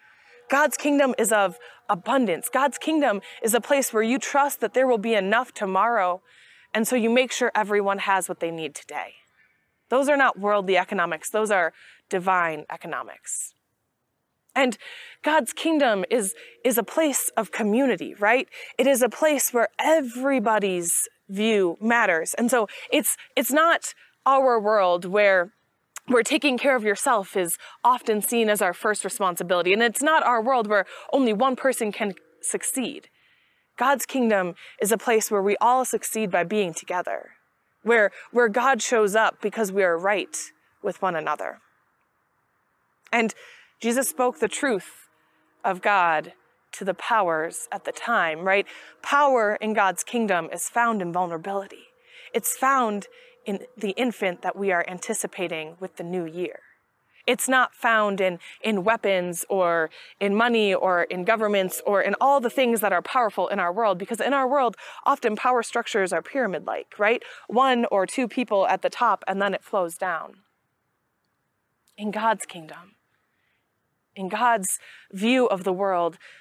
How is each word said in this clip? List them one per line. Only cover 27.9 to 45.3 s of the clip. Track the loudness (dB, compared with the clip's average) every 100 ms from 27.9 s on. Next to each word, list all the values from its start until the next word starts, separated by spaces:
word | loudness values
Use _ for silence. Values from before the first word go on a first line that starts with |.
| 2 0 -2
seen | 0 0 2
as | 2
our | 0
first | 0 -2 -2
responsibility. | -6 -2 -2 -2 0 0 2
And | 2
it's | 2 2
not | 2 2
our | 2 2
world | 2 0 2
where | 0 -2 -8 -2
only | 0 2
one | 2 0 0
person | -2 -2 -4
can | -4 -6 -6 _ _
succeed. | -6 -6 -4 -4 -6 -8 -16 _ _ _ _ _ _ -2
God's | 0 0
kingdom | -2 0 2 2 0 -6 -16 -4
is | 0
a | 0
place | 2 0 2
where | 0
we | 0 2
all | 2 2 0
succeed | -4 -4 -4 -2
by | -2
being | 0 -2 -2
together, | -6 -6 -6 -4 -8 -10 _ _ _ _ _
where, | 2 4 2 0 -4
where | 2 2
God | 2 2 2
shows | 2 2 4 4
up | 2 0
because | -6 -2 -2
we | 2
are | 2 2
right | 0 -2 -4 -10 -14 _ _ _
with | -8 -4
one | -4 -2
another. | -4 -4 -6 -12 _ _ _ _ _ _ _ _ _ _ _ _ _ _ _
And | -2 -2 -4 -18 -20 _ _
Jesus | -2 0 -2
spoke | -2 -2 -2
the | -4
truth | -2 -2 -2 -6 -18 _ _ _